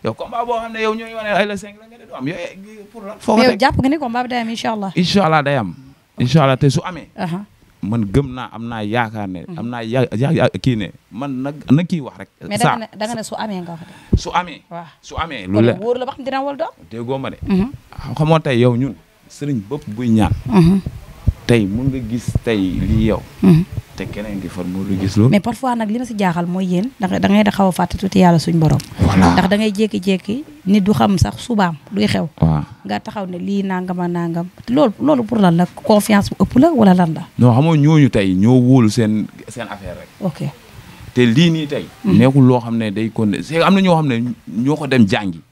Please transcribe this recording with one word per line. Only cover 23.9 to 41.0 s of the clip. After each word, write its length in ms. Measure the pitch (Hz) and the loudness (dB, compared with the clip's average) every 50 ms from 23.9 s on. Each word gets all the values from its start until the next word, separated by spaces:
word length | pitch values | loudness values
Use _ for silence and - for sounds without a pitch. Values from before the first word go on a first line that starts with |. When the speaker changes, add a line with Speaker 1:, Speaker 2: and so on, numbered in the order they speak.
| - | -12
Speaker 1:
Te 100 | - 98 - | -12 -12 -10
keneen 300 | - 101 104 110 101 95 | -10 -10 -10 -8 -8 -8
ki 60 | 90 85 | -8 -10
far 160 | - 92 87 | -8 -8 -8
mu 160 | 90 92 95 98 98 | -6 -6 -6 -4 -4
du 80 | 98 92 | -2 -2
gis 180 | 98 95 - | -2 0 4
loolu. 120 | 104 107 131 | 4 4 6
Speaker 2:
Mais 100 | 202 202 | 4 4
parfois 360 | - 233 233 - - 254 240 | 0 -2 -8 -4 -4 -4 -2
nag 120 | 233 226 202 | -2 -4 -4
li 80 | 208 247 | -4 -6
ma 60 | 254 | -6
si 100 | 240 233 | -8 -4
jaaxal 300 | 202 202 180 165 175 170 | -2 -2 -2 0 -2 -4
mooy 180 | 175 175 185 190 | -4 -4 -4 -2
yéen, 240 | 180 180 175 202 269 - _ | 0 0 -2 -2 -4 -6 _
da 60 | 190 | -4
nga, 120 | 180 190 190 | -4 -2 0
da 80 | 185 190 | 2 4
ngay 140 | 196 208 214 | 4 4 4
da 80 | 208 | 2
xaw 160 | - - 196 | 2 2 0
a 40 | 190 | 0
fàtte 240 | 170 - 180 - - | 2 0 -2 -2 -2
tuuti 240 | - - 190 - 190 | -4 -4 0 4 6
yàlla 200 | 185 175 170 165 | 6 6 6 4
suñ 180 | - 170 175 | 2 2 0
borom. 220 | 165 156 151 139 127 - - - - | 2 2 2 2 0 -2 -6 -4 0
Speaker 1:
Voilà. 340 | - - - 180 185 175 175 | 0 2 4 4 4 4 4
Speaker 2:
Ndax 160 | 180 185 185 | 2 2 2
da 80 | 202 | 0
ngay 140 | 208 220 220 | 0 0 -2
jékki-jékki, 720 | 196 196 220 202 - 202 180 196 190 185 - - 214 269 311 - - - _ | 0 0 -2 -2 -2 -4 -2 -2 -2 -2 -2 -6 -6 -6 -8 -12 -18 -10 _
nit 160 | 185 196 214 | 2 2 2
du 120 | 185 202 208 | 4 2 2
xam 220 | - 226 214 196 180 | 4 4 2 2 2
sax 160 | - - 208 | 0 -2 -4
subaam, 380 | - - - 240 202 190 175 160 143 - - 202 | -8 -6 -4 0 0 0 0 0 -6 -12 -8 -2
luy 140 | 196 214 | -2 0
xew. 180 | 196 - 196 175 156 _ - | 0 0 -2 -4 -6 _ -2
Speaker 1:
Waaw. 220 | - 80 78 76 71 - - _ _ | 0 0 0 0 -2 -6 -14 _ _
Speaker 2:
Nga 140 | 196 - 104 | -8 -8 -6
taxaw 260 | _ 214 - 214 190 | _ -10 -10 -10 -8
ne 100 | 180 180 | -8 -8
lii 240 | 175 185 190 202 202 | -8 -6 -4 -4 -4
nangam 380 | 196 190 190 180 185 180 180 180 | -2 -2 -4 -4 -4 -6 -6 -4
ak 100 | 175 175 | -4 -4
nangam. 380 | 175 175 170 170 165 170 175 180 _ - - | -2 -4 -4 -4 -4 -4 -6 -8 _ -18 -6
Loolu, 260 | - 240 294 302 226 196 - | -2 0 2 2 2 0 -2
loolu 240 | - 277 311 247 226 | 0 0 0 0 0
pour 140 | 208 233 | -2 2
lan 140 | 220 196 180 165 | 4 4 4 4
la? 120 | 170 180 - - | 4 2 0 -2
Confiance 560 | - - - 220 208 - - 214 202 196 - | -8 0 2 2 2 4 2 2 2 2 0
bu 60 | - - - | 0 -2 -2
ëpp 140 | - - 247 | 2 4 4
la 120 | 285 339 330 | 4 4 4
wala 220 | 247 214 196 180 | 4 4 6 6
lan 180 | 180 175 160 156 | 4 2 0 -2
la? 140 | - - - _ | -6 -10 -12 _
Speaker 1:
Non, 160 | - 117 123 113 | 4 4 6 6
xam 120 | 127 151 165 | 4 4 4
nga 80 | 165 | 4
ñooñu 320 | 151 143 151 160 151 143 117 | 4 4 6 6 6 6 4
tey 240 | - 113 98 98 92 | 4 2 2 2 2
ñoo 240 | 92 101 117 127 | 2 4 4 4
wóolu 320 | 127 123 123 135 131 113 107 | 4 6 6 6 6 4 4
seen, 380 | 104 120 110 107 107 107 98 - - - - | 2 2 0 0 0 -2 -4 -6 -10 -20 -20
seen 200 | - - 120 - - | -16 -14 -14 -12 -12
affaire 240 | 101 98 98 90 85 80 | -12 -12 -12 -14 -14 -14
rek. 80 | 78 - - - | -18 -20 -16 -8
Speaker 2:
Ok. 200 | 208 180 - - 151 143 - - - - - - - - - - | -8 -8 -6 -6 -8 -10 -10 -12 -20 -20 -20 -20 -20 -20 -20 -20